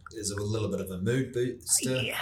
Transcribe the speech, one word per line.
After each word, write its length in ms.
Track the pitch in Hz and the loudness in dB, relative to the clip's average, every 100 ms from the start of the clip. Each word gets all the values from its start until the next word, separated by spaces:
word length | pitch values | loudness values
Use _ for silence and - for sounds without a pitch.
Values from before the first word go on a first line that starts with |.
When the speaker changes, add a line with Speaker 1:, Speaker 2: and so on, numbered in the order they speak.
| - | -14
Speaker 1:
is 180 | 110 98 | -6 -4
a 100 | 101 | -2
little 280 | 104 110 98 | 0 0 0
bit 120 | 95 | -2
of 100 | 92 | -4
a 80 | 90 | -2
mood 340 | 104 131 131 | 2 2 2
booster. 720 | 120 123 - - - 131 127 | 0 0 -2 0 2 4 2
Speaker 2:
Yeah. 160 | 120 - | 0 -2